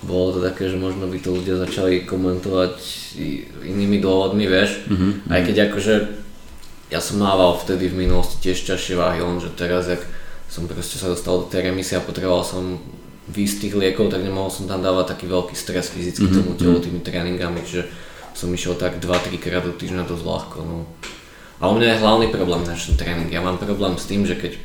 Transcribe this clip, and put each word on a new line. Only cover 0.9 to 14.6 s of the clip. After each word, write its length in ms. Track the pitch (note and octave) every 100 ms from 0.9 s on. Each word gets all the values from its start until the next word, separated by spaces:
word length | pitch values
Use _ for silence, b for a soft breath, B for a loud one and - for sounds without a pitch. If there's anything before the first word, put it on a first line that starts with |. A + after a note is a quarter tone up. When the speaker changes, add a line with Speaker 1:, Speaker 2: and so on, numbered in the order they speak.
| F#2+ F#2
Speaker 1:
by 100 | F#2
to 140 | F#2
ľudia 220 | F#2 F#2 F#2
začali 460 | F#2 - F#2+ F#2
komentovať 720 | F2+ F#2 F#2 F2+ G2 F#2 F2+ - - - - -
i-, 260 | D#2+ C#2 - -
inými 340 | D2 G2 G2+ G2+
dôvodmi, 460 | F#2+ F#2+ F#2+ G#2 G2+
vieš. 380 | F#2 G#2 - -
Speaker 2:
Mhm, 420 | G2 F#2 G2+ -
Speaker 1:
Aj 120 | G#2+
Speaker 2:
mhm. 60 | A2+
Speaker 1:
keď 80 | G#2 G#2
akože 280 | G2+ G2+ G#2 - - - - - - - - -
ja 100 | D#2+
som 180 | - G2+
mával 380 | G2+ F#2+ F2+ F2
vtedy 300 | - F#2 F#2
v 160 | F#2
minulosti 340 | F2+ F2+ F2 -
tiež 260 | F#2 F2+ -
ťažšie 260 | F#2 - F2+
váhy, 240 | F2 E2+
lenže 300 | F2 F2 E2+
teraz, 380 | - F2 F2+ F2
jak 160 | F2 - B B B B
som 220 | - E2
proste 280 | D2+ E2+ -
sa 120 | F#2+
dostal 320 | F2 - F2+
do 80 | F2
tej 180 | F#2+ F2+
remisie 320 | F#2 F#2 F#2
a 60 |
potreboval 400 | - E2+ F#2 F2+
som 340 | E2+ F2+ F#2 F2+ - - - - -
výjsť 240 | F2 G2+
z 120 | G2+
tých 120 | G#2
liekov, 380 | G2+ F#2+ F#2+ G2+
tak 100 | F#2+
nemohol 300 | F#2+ F#2+ F#2+
som 160 | -